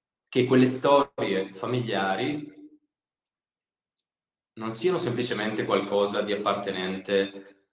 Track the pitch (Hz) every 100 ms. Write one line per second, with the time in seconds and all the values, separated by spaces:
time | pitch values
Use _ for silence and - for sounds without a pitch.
0 | _ _ _ 127 123 131 127 127 143 139
1 | 139 - 104 95 95 - 117 123 110 98
2 | 95 95 139 147 - - - - _ _
3 | _ _ _ _ _ _ _ _ _ _
4 | _ _ _ _ _ 110 110 110 180 175
5 | 123 120 120 110 107 107 - 98 98 101
6 | 101 107 101 101 104 98 95 87 92 95
7 | 101 98 98 98 - - _